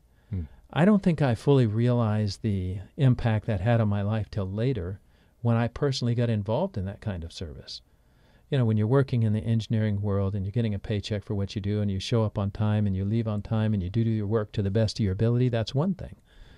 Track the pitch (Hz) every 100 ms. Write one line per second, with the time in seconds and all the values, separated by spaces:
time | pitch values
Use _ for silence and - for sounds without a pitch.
0 | _ _ - 92 78 - - 135 185 208
1 | 190 151 139 117 147 139 117 110 120 120
2 | 113 107 104 - 113 98 92 98 - -
3 | 131 120 117 107 - 98 117 117 107 101
4 | 101 110 101 110 95 104 127 117 87 101
5 | _ _ _ _ 120 117 117 - 143 131
6 | 120 117 117 107 101 123 196 104 92 -
7 | 107 90 82 - 82 65 - - _ _
8 | _ _ _ _ _ 139 113 110 110 139
9 | 135 120 113 107 110 113 - 110 110 101
10 | 104 98 98 101 98 123 113 98 - 104
11 | - 104 - 104 98 107 98 104 101 95
12 | - 117 107 107 101 - 107 107 101 95
13 | 98 117 113 104 - 110 110 107 90 117
14 | 113 110 101 113 107 - 98 107 110 -
15 | 101 95 113 120 127 117 110 131 190 -
16 | 80 98 _ - -